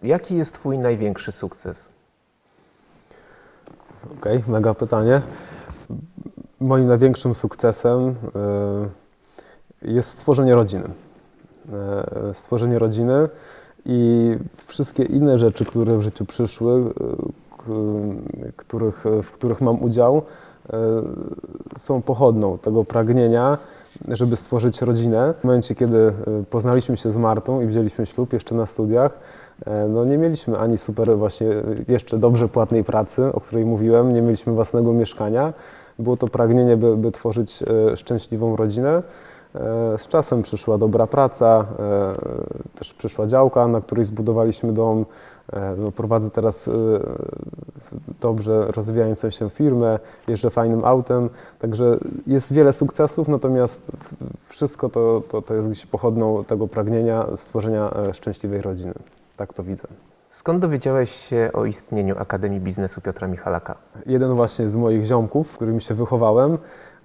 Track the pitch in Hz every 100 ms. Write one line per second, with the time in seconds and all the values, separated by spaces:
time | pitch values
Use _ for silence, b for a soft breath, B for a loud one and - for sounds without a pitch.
0 | 113 170 - 175 151 - 139 135 123 113
1 | 104 92 - - 95 - 92 92 _ _
2 | _ _ _ _ _ b b b b b
3 | b b b b b b b - _ -
4 | - - - 120 113 110 110 107 113 110
5 | 113 135 135 B B B B B B 117
6 | - - - - - - 131 131 123 120
7 | 131 127 127 117 107 - 117 107 120 123
8 | 127 123 110 101 101 101 101 101 104 92
9 | _ _ _ _ - _ _ - - 117
10 | 120 - - 135 131 120 107 98 90 -
11 | b b b _ _ _ - 101 98 101
12 | - 107 104 98 - 120 120 117 113 110
13 | 117 135 156 B B B B B - 123
14 | 117 117 117 113 - - - - 139 -
15 | 127 139 147 127 113 - 110 117 113 113
16 | 104 - 101 - 113 - 117 127 113 -
17 | 60 - - - - - 117 107 107 104
18 | 104 101 - - 58 - - 117 110 -
19 | 113 110 95 - 123 110 127 117 120 113
20 | 120 147 151 B B B - 113 113 113
21 | 110 - - - - - - - - 131
22 | 117 120 131 110 101 90 - 110 107 120
23 | 113 127 117 117 131 143 B B B B
24 | - 113 123 117 - 120 120 120 123 117
25 | 117 113 135 165 127 123 117 113 123 113
26 | 110 101 107 107 101 117 117 127 127 120
27 | 113 107 113 110 110 131 113 110 107 -
28 | 110 - 123 117 - 117 110 - 107 117
29 | 131 - B B B B - 107 107 110
30 | 123 143 165 156 - 104 113 110 - 107
31 | 113 107 104 - 110 104 107 107 123 123
32 | - 113 120 120 117 123 110 117 101 110
33 | 107 - 131 - - 117 110 110 110 117
34 | 127 120 117 110 - 113 110 120 117 117
35 | 113 - 107 117 151 156 B B B B
36 | 117 123 120 123 117 120 123 117 117 110
37 | 110 - 117 110 107 - - 113 110 -
38 | - 117 - 110 117 110 110 104 135 165
39 | 175 B B B B - 113 113 117 110
40 | - 165 143 123 110 107 - 107 110 113
41 | 110 - 135 - 117 110 107 - 104 101
42 | 98 98 - 60 - - - - - -
43 | 110 - 110 131 135 127 120 117 - 110
44 | 107 107 110 113 113 110 113 110 113 110
45 | 107 B B B - 101 98 95 104 98
46 | 110 113 107 - 110 104 - 113 110 107
47 | - - - - - - - - - -
48 | - - 120 113 107 110 104 110 107 113
49 | 110 110 113 104 107 - 147 123 117 110
50 | B B - 110 120 120 117 113 120 127
51 | 123 123 120 B B B 113 110 120 120
52 | - - - 135 131 139 143 131 139 -
53 | 151 - 151 143 131 127 123 - - -
54 | - 151 131 - _ - 143 - 127 120
55 | 113 113 110 110 104 110 110 107 - -
56 | 120 113 110 107 - 107 107 110 104 113
57 | 117 113 - 98 - 113 110 107 104 -
58 | 101 98 - 98 104 101 101 90 90 -
59 | - _ _ - 101 - 92 95 - -
60 | _ _ _ _ - 175 175 143 135 131
61 | 123 - - 120 113 - 110 104 - 107
62 | 98 98 98 101 101 98 92 92 95 -
63 | 98 - 95 87 - 85 - - _ -
64 | - 127 131 123 117 - 110 110 117 110
65 | 107 120 110 143 156 - 113 113 - 110
66 | 120 123 113 113 139 160 B B B B